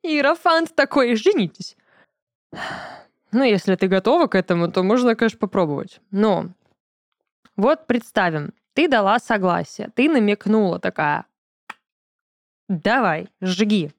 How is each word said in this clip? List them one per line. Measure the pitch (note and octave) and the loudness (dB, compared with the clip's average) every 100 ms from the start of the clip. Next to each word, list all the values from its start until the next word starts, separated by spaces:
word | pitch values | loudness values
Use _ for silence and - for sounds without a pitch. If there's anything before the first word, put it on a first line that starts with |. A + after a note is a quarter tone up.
Иерофант | E4+ D4+ C#4 E4+ F4 E4 E4 | -2 0 0 0 0 0 0
такой: | - C#4+ C#4+ A#3+ A3+ | -2 0 2 2 2
«Женитесь». | F4+ G4 E3+ _ - _ _ _ _ _ _ _ _ - - - - - _ _ _ | 2 0 -2 _ -20 _ _ _ _ _ _ _ _ -14 -12 -12 -16 -20 _ _ _
Ну, | A3+ | 0
если | C4 G3 - F#3 | 2 2 0 0
ты | F#3+ | 2
готова | F#3+ A3 E4 D4 | 0 2 2 2
к | |
этому, | F#3+ - E3+ E3+ | 0 0 -2 0
то | F#3+ | 0
можно, | F#3 B3 B3 A3+ | 0 2 2 0
конечно, | A3+ - | -2 -2
попробовать. | G3+ G3+ E3 C#3 F#3+ - _ | -4 -2 -2 -4 -10 -18 _
Но | G3 G#3+ E3+ F3 - _ _ _ _ _ _ _ _ _ - | 0 0 0 -4 -16 _ _ _ _ _ _ _ _ _ -2
вот | A3 D#4+ - | 0 0 -2
представим, | A#3+ - - F3+ D#3 D3 _ _ | -4 -2 -2 -2 -2 -8 _ _
ты | - E4 | -2 2
дала | A#3+ G3 A#3 | 2 2 0
согласие, | - A3 F#3 F3 D#3+ - - | 0 -2 0 -2 -4 -12 -8
ты | - C#4+ | 0 2
намекнула | D4 G#3 G#3 G3 A3 G3 E3+ | 2 2 0 0 2 2 -2
такая: | F#3 - D3+ D3 - _ _ _ - - _ _ _ _ _ _ _ _ - | -6 -2 -2 -2 -8 _ _ _ -20 -20 _ _ _ _ _ _ _ _ -8
«Давай, | F3+ G3+ B3+ G3+ D#3 F#3 _ | -4 0 0 0 -2 -8 _
жги». | F#3 F3+ G#3+ G#3 D3 | -6 -2 0 0 -2